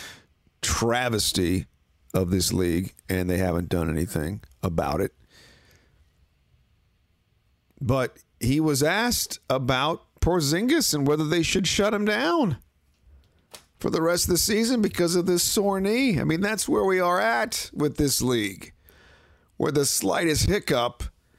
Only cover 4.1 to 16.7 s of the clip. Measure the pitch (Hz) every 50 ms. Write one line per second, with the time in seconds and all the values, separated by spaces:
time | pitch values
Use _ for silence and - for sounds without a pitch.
4.1 | - 80 73 80 101 107 - - - _ - 92 82 85 80 71 73 82 101 -
5.1 | - _ _ _ _ - - - - - _ _ _ _ _ _ _ _ _ _
6.1 | _ _ _ _ _ _ _ _ _ _ _ _ _ _ _ _ _ _ _ _
7.1 | _ _ _ _ _ _ _ _ _ _ _ _ _ - 139 107 131 135 127 113
8.1 | - - - _ _ - - 113 135 156 160 156 143 123 143 156 180 208 233 247
9.1 | 214 - - - - - _ - 131 135 131 120 131 127 135 156 175 - - _
10.1 | _ - - 160 180 180 151 135 156 180 220 254 320 330 226 - - 147 139 139
11.1 | 151 156 160 151 170 175 160 - - 190 190 - - - 196 208 208 202 208 208
12.1 | 208 220 262 330 349 339 277 190 127 - - _ _ _ _ _ _ _ _ -
13.1 | - - _ _ _ _ _ _ - - - _ _ - - 160 156 165 160 165
14.1 | 175 175 - - 180 160 - - 214 208 226 226 262 233 208 - - - 175 165
15.1 | 175 185 170 180 180 175 - - - 220 196 202 196 190 190 196 220 247 277 262
16.1 | 185 139 139 151 160 170 196 202 220 190 - -